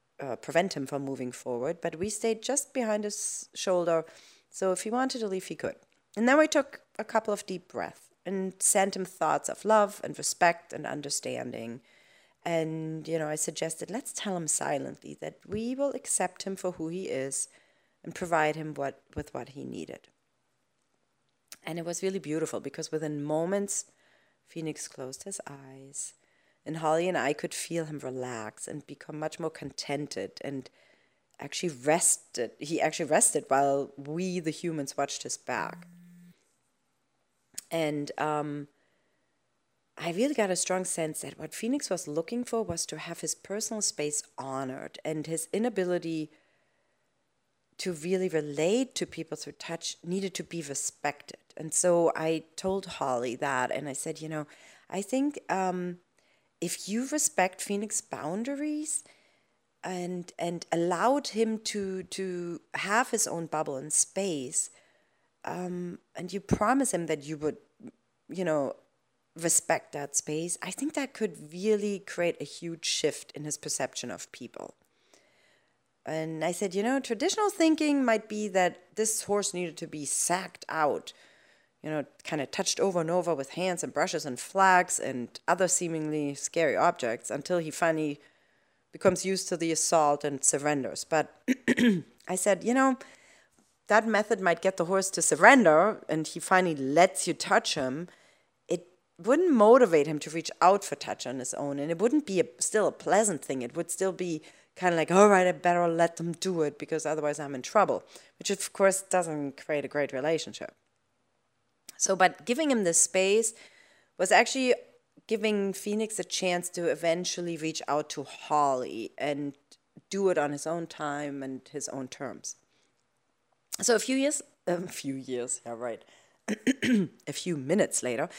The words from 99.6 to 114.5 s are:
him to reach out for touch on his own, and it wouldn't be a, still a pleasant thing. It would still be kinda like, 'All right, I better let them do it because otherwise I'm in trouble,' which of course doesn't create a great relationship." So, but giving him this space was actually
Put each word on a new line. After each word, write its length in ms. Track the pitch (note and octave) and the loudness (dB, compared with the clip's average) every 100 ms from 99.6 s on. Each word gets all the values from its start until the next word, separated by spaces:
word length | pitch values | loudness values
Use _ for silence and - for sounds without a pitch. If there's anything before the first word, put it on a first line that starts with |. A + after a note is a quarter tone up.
| G#3 C4 A3+ E3 D3 | 10 10 10 6 4
him 120 | D3+ | 0
to 120 | D3+ | -4
reach 200 | D#3+ - - | -6 -8 4
out 240 | E3+ G3 | 6 6
for 120 | - - | 2 -6
touch 300 | - - C3 | -6 -6 -6
on 120 | C3 | -6
his 160 | B2+ | -6
own, 240 | - C#3+ C#3+ | -6 -4 -4
and 120 | C#3+ | -2
it 80 | E3 | 0
wouldn't 280 | A3+ D4+ C#4 | 4 2 2
be 140 | F#3 | 2
a, 60 | - - | 0 -2
still 280 | - A3 F3 | 0 2 2
a 40 | |
pleasant 500 | - - F#3 A3 D3+ | 0 4 4 4 0
thing. 200 | - C3+ | -4 -6
It 120 | A#2+ D3+ | -4 -6
would 140 | E3+ | -6
still 220 | - F#3+ | -2 -2
be 300 | E3+ F3+ D#3 - - _ | 0 -4 -4 -8 -20 _
kinda 220 | - F3+ E3+ | 0 2 4
like, 140 | D#3 | 6
'All 160 | F3+ G#3 | 10 10
right, 180 | G3 F3+ | 10 6
I 60 | |
better 340 | D#3+ F3 F3 F3 | 4 2 4 4
let 300 | E3 E3+ E3+ | 4 2 2
them 160 | E3+ | -6
do 300 | E3+ F#3+ F3 | -4 -2 0
it 160 | D3 D3 | 0 -2
because 260 | D3 D#3 D3 | -6 -4 -2
otherwise 320 | D#3 D3 D3 | -2 -2 -2
I'm 160 | C#3+ | -6
in 80 | C3+ | -8
trouble,' 400 | - G#3+ F3 A2 - - - _ | 2 4 4 2 -4 -18 -20 _
which 120 | - | -4
of 220 | G3 - | -2 -4
course 300 | - G3 F#3+ | 4 4 4
doesn't 540 | - F#3 E3 D3+ C#3 C3+ | 2 2 2 -2 -4 -6
create 280 | - D3+ | -4 -2
a 40 | C3 | -2
great 240 | D3 C#3 | -2 -2
relationship." 600 | C3 D3 D#3+ - - - - _ _ _ _ _ _ _ _ _ _ - - | 0 0 0 -2 -10 -14 -14 _ _ _ _ _ _ _ _ _ _ -20 -2
So, 200 | - F#3 | 0 6
but 280 | F#3 - | 4 4
giving 280 | - B3 D4+ | -2 2 2
him 100 | A#3+ | 4
this 180 | F#3 E3+ | 4 4
space 540 | - F#3+ F#3+ G#3+ A3+ - - - _ _ _ - | 4 4 4 4 2 -4 -16 -20 _ _ _ -4
was 140 | F#3+ | 6
actually 420 | G3+ A#3 | 6 6